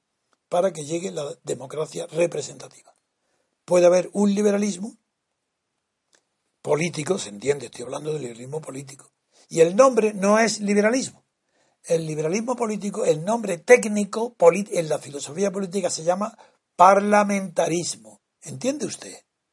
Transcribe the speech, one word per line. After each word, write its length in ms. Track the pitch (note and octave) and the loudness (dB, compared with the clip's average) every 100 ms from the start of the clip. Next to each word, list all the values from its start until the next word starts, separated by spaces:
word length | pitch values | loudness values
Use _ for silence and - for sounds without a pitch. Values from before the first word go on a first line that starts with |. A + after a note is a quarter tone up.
| _ _ _ _ - | _ _ _ _ -4
para 220 | F3 F#3+ | 0 0
que 140 | D#3+ C#3+ | -2 -6
llegue 240 | E3+ F#3+ | -6 -6
la 260 | E3 C#3+ - | -6 -8 -10
democracia 640 | - - C3+ C#3 D#3 E3+ - | -8 -8 -8 -8 -8 -8 -8
representativa. 880 | D#3 E3+ D3+ - - - - _ _ _ _ _ _ _ _ - | -2 -2 -2 -10 -14 -20 -20 _ _ _ _ _ _ _ _ 0
Puede 220 | F3+ F3 | 4 6
haber 240 | F3+ E3+ | 4 0
un 220 | G3 G#3 G3 | 0 2 4
liberalismo 600 | G#3 G3+ G#3 F3+ A3 - _ _ _ _ _ _ _ _ _ _ _ _ _ _ _ _ | 2 2 -2 -4 -10 -14 _ _ _ _ _ _ _ _ _ _ _ _ _ _ _ _
político, 560 | - D3 E3+ D#3 D3 G3 | -2 0 0 -4 -4 -4
se 120 | - | -4
entiende, 360 | G#2 B2+ C#3+ A#2+ | -8 -2 -2 -4
estoy 200 | - B2 | -12 -10
hablando 280 | C#3 D3+ | -8 -6
del 80 | D#3 | -8
liberalismo 400 | B2 A2+ B2+ D#3 | -8 -12 -12 -12
político. 500 | D#3 C3+ C#3 - - _ _ _ _ | -10 -14 -14 -20 -20 _ _ _ _
Y 140 | D#3+ | 4
el 140 | E3 G3 | 4 6
nombre 380 | C4+ A3+ G#3+ | 4 6 0
no 240 | G#3 G3 G#3+ | 0 2 4
es 220 | A3+ G#3+ | 2 0
liberalismo. 640 | G3+ G#3 G#3+ C4 - - _ _ _ _ _ _ | 0 2 2 0 -4 -12 _ _ _ _ _ _
El 240 | - E3 D#3+ | -2 -2 -2
liberalismo 500 | D3+ D#3 G3+ A#3 A#3+ | -4 -2 -2 -4 -4
político, 500 | A3+ G#3+ G3+ F#3+ E3 | -2 -4 -6 -4 0
el 180 | D3+ F3 | 0 0
nombre 320 | A#3 G#3 E3 | -2 -2 -6
técnico 800 | - B3 G#3+ G#3 G3+ A3 A#3+ - | 4 4 4 -2 -2 -4 -6 4
polit-, 340 | E3+ F3+ G3+ | 4 4 -2
en 140 | F#3+ D#3 | -4 -2
la 120 | - | -4
filosofía 500 | C3+ C#3 C3+ D3+ G3 | -6 -12 -12 -4 -2
política 400 | F#3+ G3 G3 F3 | -2 -6 -4 -4
se 140 | E3+ | -4
llama 340 | D#3+ F#3 G#3+ - - _ _ - | -2 -2 -2 -8 -20 _ _ 6
parlamentarismo. 1500 | F3+ G3+ G#3 G#3 G#3 G3+ F#3+ D#3+ E3 E3+ D#3+ - - - _ _ | 8 8 4 2 2 -2 -4 -2 -2 -2 -4 -10 -14 -20 _ _
¿Entiende 440 | - C3+ B3 D4 F#3 | -16 -6 -6 -4 -6
usted? 300 | - G2+ - _ _ _ | -10 -16 -20 _ _ _